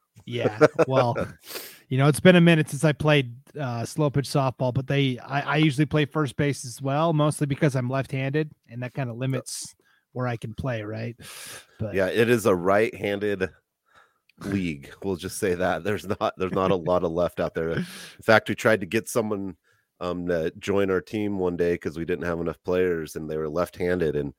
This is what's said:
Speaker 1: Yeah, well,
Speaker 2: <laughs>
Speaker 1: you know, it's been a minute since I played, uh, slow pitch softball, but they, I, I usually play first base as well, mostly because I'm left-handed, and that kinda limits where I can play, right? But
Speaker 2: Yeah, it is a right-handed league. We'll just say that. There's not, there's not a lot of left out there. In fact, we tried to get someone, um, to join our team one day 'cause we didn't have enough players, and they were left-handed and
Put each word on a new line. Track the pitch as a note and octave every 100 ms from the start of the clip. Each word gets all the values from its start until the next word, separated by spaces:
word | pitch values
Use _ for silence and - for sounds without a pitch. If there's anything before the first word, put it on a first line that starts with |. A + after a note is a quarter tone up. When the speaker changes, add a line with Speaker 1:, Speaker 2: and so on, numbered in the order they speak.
| _ _ -
Speaker 1:
Yeah, | A#2 A#2 A2 D3+ - C#3+
well, | C3 B2 B2+ D#2+ - - -
Speaker 2:
<laughs> | - - _
Speaker 1:
you | C3
know, | C#3+
it's | D3
been | F#3 F3+
a |
minute | E3+ D#3+ D3
since | C#3
I | D#3
played, | C#3+ D3+ D3 B2 A#2+ _ C#3+
uh, | C3 A#2
slow | A#2 - D3
pitch | C3+ C3
softball, | D3 C3 - B2+
but | B2 C3
they, | C#3+ C3+ B2
I, | - C#3
I | C#3 D3
usually | D#3 C3 D3
play | D3+
first | C#3+ D#3 C#3+ -
base | D3 C3
as | B2+ -
well, | C3+ C#3+ E3
mostly | D3+ D3+ - C#3+
because | C#3 D#3
I'm | C3 B2
left-handed, | C3+ B2+ C3+ C3+ D3 D#3 - _
and | A#2
that | B2
kinda | - B2+
limits | A2+ C3 C3 - - - - _ _ _
where | B2 B2
I | A#2+
can | A#2
play, | A2 C3+ A2+
right? | G#2+ A2 A#2 A#2 - - - - - -
But | G#2+
Speaker 2:
Yeah, | G2 F#2
it | F2+ A#2
is | A#2+ G#2+
a |
right-handed | F#2 F2+ G2+ A2+ F#2 G#2 G2+ G#2 G2 F#2 - _ _ _ _ _ _ _ _
league. | G2+ G2 F2 C#2+ C#2 -
We'll | F#2+ F2+
just | F2+ -
say | G2+
that. | F2 F2+ E2+
There's | F2+ G2 F#2
not, | - G#2 -
there's | F#2
not | F#2+ F#2
a | G2
lot | E2 F2+
of | F2
left | E2 E2+ -
out | E2
there. | F2 E2
In | E2 F3+ - - -
fact, | - G#2+ -
we |
tried | G#2+ A#2 A2
to | F#2
get | A2 -
someone, | B2 G#2+ G#2 G2 F2 _ _ _ _
um, | F2+ F2 F2
to | E2+ E2+ G#2
join | G2+ G2 F#2+
our | F#2
team | - A2 G#2 G2+
one | F2+ E2+
day | F2 F2
'cause | F#2+ D#2
we |
didn't | E2 E2+ E2
have | E2+
enough | E2+ D#2
players, | - F2+ F#2 E2 D2+ D#2+
and | D2+
they | D#2
were | D#2
left-handed | D#2+ F2 - F2 F2+ D#2
and | C#2+ C#2+